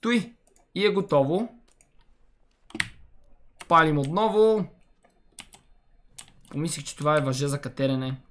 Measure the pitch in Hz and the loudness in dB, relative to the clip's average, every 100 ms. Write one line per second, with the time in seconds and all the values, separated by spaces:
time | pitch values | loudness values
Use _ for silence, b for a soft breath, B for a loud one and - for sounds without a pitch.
0 | 220 240 - - _ _ _ - 208 190 | 0 -2 -2 -14 _ _ _ -2 0 0
1 | 196 147 139 175 233 - _ _ _ _ | 0 2 2 0 -4 -10 _ _ _ _
2 | _ _ _ _ _ _ _ - - - | _ _ _ _ _ _ _ -8 -8 -8
3 | - - - - - _ - 165 160 147 | -20 -20 -20 -20 -20 _ 2 4 4 2
4 | 135 175 220 208 220 220 190 - _ _ | 0 0 0 4 4 4 -2 -10 _ _
5 | _ _ _ - - - _ - _ _ | _ _ _ -20 -20 -20 _ -20 _ _
6 | _ - - - - 139 160 - 147 - | _ -20 -20 -20 -14 -8 -6 -6 -10 -6
7 | 147 151 135 131 143 143 135 - 135 131 | 0 0 0 -2 -2 -4 -8 -4 -2 -2
8 | 131 131 - | -4 -8 -12